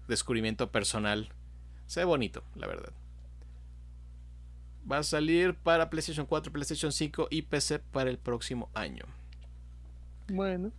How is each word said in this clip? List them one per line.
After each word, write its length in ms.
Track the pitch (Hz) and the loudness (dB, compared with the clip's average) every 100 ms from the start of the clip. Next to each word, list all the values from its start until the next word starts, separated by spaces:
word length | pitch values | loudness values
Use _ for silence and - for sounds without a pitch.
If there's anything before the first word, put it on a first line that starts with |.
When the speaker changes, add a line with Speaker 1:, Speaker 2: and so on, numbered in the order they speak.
| - | -2
Speaker 1:
descubrimiento 640 | 110 - 117 110 110 120 | 0 2 2 2 2 2
personal. 600 | 113 98 110 104 104 110 - - - - - - | 2 2 2 2 2 0 -10 -14 -14 -14 -14 -4
Se 140 | 165 | 2
ve 40 | 175 | 4
bonito, 380 | 147 107 - - - | 4 2 -2 -10 -8
la 120 | 50 | -6
verdad. 260 | 50 - - - - - - - - - - - - - - - - - - - - - | -6 -8 -14 -14 -14 -14 -14 -14 -14 -14 -14 -14 -14 -14 -14 -14 -14 -14 -14 -14 -10 0
Va 100 | 143 | 2
a 40 | |
salir 520 | 151 151 156 170 185 175 | 4 4 6 8 6 4
para 340 | 170 165 160 | 6 8 6
PlayStation 360 | 160 170 151 139 | 2 -2 -2 2
cuatro, 260 | 156 151 | 0 0
PlayStation 380 | 147 143 156 151 | -4 -2 0 0
cinco 360 | - 151 - 147 | 2 0 2 2
y 140 | 156 | 0
P 160 | - 147 | 2 0
C 200 | - 147 | 2 0
para 300 | - 135 131 | 0 2 2
el 80 | 123 | 2
próximo 520 | - 120 - 123 - | 0 0 0 -4 -2
año. 320 | 110 82 64 - - - - - - - - - - - - - | -4 -4 -6 -10 -12 -14 -14 -14 -14 -14 -14 -14 -14 -14 -12 -2
Speaker 2:
Bueno. 440 | 190 196 180 202 | 2 2 2 -2